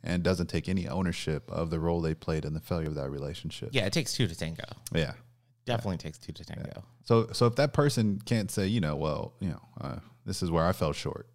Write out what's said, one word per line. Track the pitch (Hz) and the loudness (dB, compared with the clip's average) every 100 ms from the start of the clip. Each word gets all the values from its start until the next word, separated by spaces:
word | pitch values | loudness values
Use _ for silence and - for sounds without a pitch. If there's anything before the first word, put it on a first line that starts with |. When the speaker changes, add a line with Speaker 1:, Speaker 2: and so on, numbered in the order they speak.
Speaker 1:
and | 78 90 | -2 2
doesn't | 87 90 87 | 4 4 2
take | 85 90 | 0 0
any | 95 85 | 0 0
ownership | 78 92 - - 76 - | -2 -2 -2 -2 -4 -4
of | - 82 | -4 -2
the | 80 | 0
role | 85 85 | 2 2
they | 80 | 0
played | 80 - 80 | -2 -2 -2
in | 76 | -2
the | 80 | -4
failure | - 87 78 | -4 -2 -2
of | |
that | 76 69 | -4 -4
relationship. | 71 71 - - - - | -6 -6 -6 -8 -8 -4
Speaker 2:
Yeah, | 127 98 | 0 0
it | |
takes | 170 123 | 0 0
two | - 104 | 0 0
to | |
tango. | - 82 80 - - - | 0 -6 -6 -10 -12 -2
Speaker 1:
Yeah. | - 78 - - _ _ _ | 0 0 -2 -16 _ _ _
Speaker 2:
Definitely | - 117 107 87 | -4 -2 -2 -4
Speaker 1:
Yeah. | |
Speaker 2:
takes | 80 - | -6 -12
two | - | -12
to | - | -12
tango. | - - - - | -10 -10 -10 -12
Speaker 1:
Yeah. | - - | -16 -6
So, | - 117 113 | 4 4 4
so | - 120 | 4 4
if | 117 | 4
that | 147 | 2
person | - 147 127 107 98 | 4 4 6 4 2
can't | - 117 95 | 2 0 0
say, | - 95 | 0 2
you | 113 | 2
know, | 78 71 | 2 0
"Well, | 76 73 - - | 0 -2 -4 -6
you | 95 | -4
know, | - - - | -4 -10 -10
uh, | 69 - - - | -8 -8 -12 -14
this | - 95 | -8 -4
is | 90 | 2
where | 82 | 4
I | 85 | 4
fell | 95 78 | 4 0
short," | 73 - - - | 0 -4 -6 -10